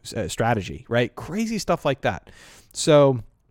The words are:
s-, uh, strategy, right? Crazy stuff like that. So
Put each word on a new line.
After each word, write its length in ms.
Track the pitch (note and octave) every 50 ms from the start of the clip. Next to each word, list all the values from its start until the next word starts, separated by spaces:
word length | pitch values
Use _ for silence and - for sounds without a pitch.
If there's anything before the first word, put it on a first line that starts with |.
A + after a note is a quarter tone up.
| _
s-, 100 | - -
uh, 160 | A2+ G2 -
strategy, 560 | - - A#2 A2+ A#2+ A2 F2 - C#2+ - -
right? 260 | - A#2 A#2+ B2 - -
Crazy 440 | - A2+ D3 D#3+ G#3+ A3+ G#3+ A3+
stuff 260 | G3 - - F3 D#3 -
like 180 | D3+ C3+ -
that. 280 | - B2 G2 - - - - - - - - - _ _ -
So 480 | - - E3 D3+ D3 C#3+ C#3 C3 A#2 - - _ _ _ _